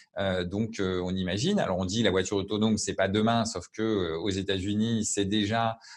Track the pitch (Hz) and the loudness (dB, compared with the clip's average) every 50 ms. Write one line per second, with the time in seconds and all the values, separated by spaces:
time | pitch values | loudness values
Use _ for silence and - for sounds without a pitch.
0 | - _ _ - 98 98 92 92 90 87 95 101 117 113 - - 98 92 92 90 | -20 _ _ -2 -2 0 0 0 -2 -2 -2 -2 -2 -2 -2 -2 -2 0 0 -2
1 | 90 90 92 95 92 90 90 104 127 185 208 196 - 87 92 90 95 92 98 117 | -2 -2 -2 -2 -2 -2 -2 0 0 0 2 2 0 0 0 -2 -2 -2 0 2
2 | 113 98 90 95 92 - 104 98 95 98 107 104 107 110 107 101 - - 90 - | 2 4 4 2 2 2 0 -2 -2 -2 0 2 2 2 2 2 0 -4 0 0
3 | 98 95 98 110 107 113 117 117 110 110 - - - - _ - 110 110 110 101 | 0 2 2 2 2 4 2 2 0 0 -4 -6 -10 -10 _ -4 -2 0 0 0
4 | 90 82 80 82 90 104 95 95 92 98 98 95 90 104 101 104 110 117 117 110 | 0 -2 -2 -2 -2 -2 -2 -2 -2 -2 -2 -2 0 -2 0 0 2 2 0 0
5 | 104 - - 101 98 95 104 107 101 98 110 117 113 113 110 - - - - | 0 -2 0 -2 0 0 2 0 2 2 2 2 0 0 -2 -6 -12 -20 -20